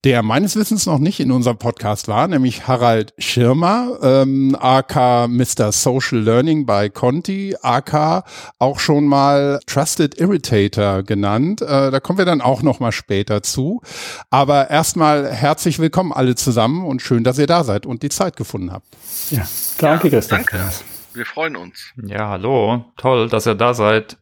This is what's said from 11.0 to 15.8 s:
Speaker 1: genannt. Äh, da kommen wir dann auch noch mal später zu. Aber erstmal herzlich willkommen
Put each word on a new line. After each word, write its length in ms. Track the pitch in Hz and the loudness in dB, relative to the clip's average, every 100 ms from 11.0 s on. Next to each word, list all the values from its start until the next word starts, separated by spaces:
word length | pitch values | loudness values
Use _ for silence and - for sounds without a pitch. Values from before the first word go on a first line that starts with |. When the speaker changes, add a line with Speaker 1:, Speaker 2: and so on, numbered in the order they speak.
Speaker 1:
genannt. 580 | 98 101 101 107 156 214 | -2 -2 0 0 0 -2
Äh, 300 | - 139 135 | 0 0 2
da 80 | 131 | 0
kommen 180 | - 190 | -2 0
wir 60 | |
dann 160 | 180 156 | 2 2
auch 220 | 123 123 | 2 2
noch 180 | 143 123 | 0 0
mal 100 | 117 | -2
später 540 | - - 98 104 104 | -4 -2 -2 0 -4
zu. 380 | - - 139 233 - - - - - | -2 -4 -4 -6 -10 -16 -14 -16 0
Aber 380 | 131 139 143 135 | 2 4 2 4
erstmal 600 | 151 160 180 156 147 139 | 0 0 2 2 2 0
herzlich 480 | 113 143 151 175 | -2 0 0 -2
willkommen 340 | 151 | 0